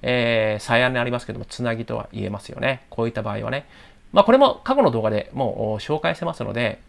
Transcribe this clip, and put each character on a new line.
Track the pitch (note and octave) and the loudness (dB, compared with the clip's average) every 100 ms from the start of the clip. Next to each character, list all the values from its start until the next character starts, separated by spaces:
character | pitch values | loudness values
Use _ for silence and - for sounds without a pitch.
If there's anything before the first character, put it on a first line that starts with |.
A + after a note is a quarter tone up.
え | B2 B2 A#2 A#2 G#2+ G#2 | 0 0 2 2 2 -2
ー、 | |
最 | - A#2+ | 2 2
案 | B2+ | 4
に | B2+ | 2
な | B2 | -2
り | |
ま | A#2+ | -4
す | - | -6
け | |
ど | - | -10
も、 | A2+ | -10
つ | - | -6
な | B2 | -4
ぎ | A2+ A2+ | -4 -4
と | A2+ | -6
は | - | -6
言 | - G2 | -8 -6
え | |
ま | G2+ | -6
す | - | -10
よ | - | -4
ね。 | A#2+ C3 _ | -2 -2 _
こ | - | -4
う | A#2 | -2
い | |
っ | |
た | A2 | -2
場 | G#2+ | -6
合 | G#2 | -6
は | A2 | -4
ね。 | C3+ - - - - - | -6 -8 -20 -20 -20 0
ま | - | 2
あ、 | G3+ | 6
こ | |
れ | C4 | 6
も | C#4 - | 6 2
過 | - C4+ | -2 4
去 | |
の | G3+ | 4
動 | A#2 | 4
画 | G#2+ | 0
で | G#2+ - | 0 -4
も | C3+ B2 | -4 -4
う、 | - A2 G#2+ | -2 -2 -4
お、 | |
紹 | - D3+ | -4 -2
介 | E3+ D#3+ | -2 -2
し | |
て | E3+ | -6
ま | |
す | D#3+ | -6
の | - | -6
で | G#2+ A#2 - | -2 -4 -4